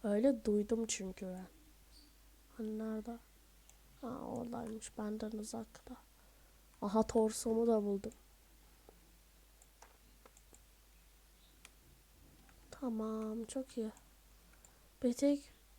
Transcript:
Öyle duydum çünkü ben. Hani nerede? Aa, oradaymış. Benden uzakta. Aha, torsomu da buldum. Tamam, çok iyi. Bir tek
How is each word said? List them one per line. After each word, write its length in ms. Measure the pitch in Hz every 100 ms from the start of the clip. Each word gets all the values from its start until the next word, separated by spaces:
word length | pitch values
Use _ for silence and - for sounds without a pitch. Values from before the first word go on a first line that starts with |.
| 208
Öyle 400 | 208 262 240 220
duydum 400 | 208 208 226 220
çünkü 380 | - 190 185 185
ben. 220 | 185 185 - - - - - - - - - - -
Hani 220 | 214 214
nerede? 380 | 220 220 220 233 - - - - - - - -
Aa, 40 | 254
oradaymış. 880 | 254 - 240 240 233 233 220 - -
Benden 340 | 214 214 214
uzakta. 640 | 214 214 226 220 - - 254 - - - - - - - -
Aha, 220 | 208 214
torsomu 640 | 220 233 220 - 233 226 233
da 160 | 220
buldum. 280 | 208 196 220 - - - - - - - - - - - - - - - - - - - - - - - - - - - - - - - - - - - - - - - - - - - - - -
Tamam, 760 | - 254 220 220 220 220 220 226
çok 320 | 269 262 -
iyi. 140 | 220 - - - - - - - - - - -
Bir 100 | 247
tek 400 | 240 285 285 - - -